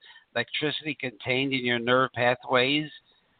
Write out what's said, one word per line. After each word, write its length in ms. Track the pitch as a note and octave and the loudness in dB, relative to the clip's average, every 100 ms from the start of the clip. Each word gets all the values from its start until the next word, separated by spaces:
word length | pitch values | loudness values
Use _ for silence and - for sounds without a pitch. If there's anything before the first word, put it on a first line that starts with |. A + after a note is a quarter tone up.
| - - _ | -20 -20 _
electricity 640 | A#2 A#2 - D3+ - D#3 C#3 | -6 -6 -4 -4 -4 -8 -8
contained 540 | C3 G#2+ - B2+ C#3 | -8 -8 -4 -2 0
in 100 | C3 | -2
your 140 | B2 A#2+ | -2 -2
nerve 320 | A#2 B2+ C3 - | 2 4 2 2
pathways, 760 | B2 B2 C3 B2+ B2+ D3 D3+ - _ _ _ | 0 0 0 2 2 0 -4 -12 _ _ _